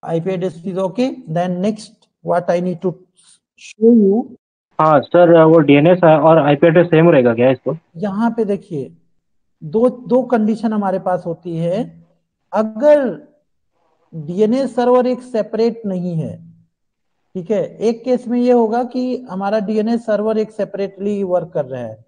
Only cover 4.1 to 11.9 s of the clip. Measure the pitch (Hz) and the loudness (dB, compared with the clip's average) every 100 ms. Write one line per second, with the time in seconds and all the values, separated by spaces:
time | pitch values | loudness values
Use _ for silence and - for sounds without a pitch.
4.1 | 202 277 - _ _ _ _ 156 151 113 | 2 -4 -14 _ _ _ _ 4 4 2
5.1 | 170 175 170 160 165 143 143 156 180 180 | 4 6 6 6 6 6 4 6 4 4
6.1 | 156 156 160 143 143 170 165 170 156 165 | 4 6 4 4 2 4 4 4 4 4
7.1 | 156 120 113 123 131 - 160 _ 165 202 | 4 4 2 2 0 -4 -8 _ -10 -8
8.1 | 190 233 233 214 202 - 156 127 82 _ | -4 -4 -2 -4 -4 -6 -12 -12 -16 _
9.1 | _ _ _ _ _ 156 165 247 247 - | _ _ _ _ _ -8 -2 -2 -2 -2
10.1 | 240 240 240 214 220 226 214 196 185 185 | -2 0 -2 0 -2 -4 -4 -4 -4 -4
11.1 | 180 175 165 175 165 170 190 240 | -6 -6 -10 -10 -6 -4 -4 -8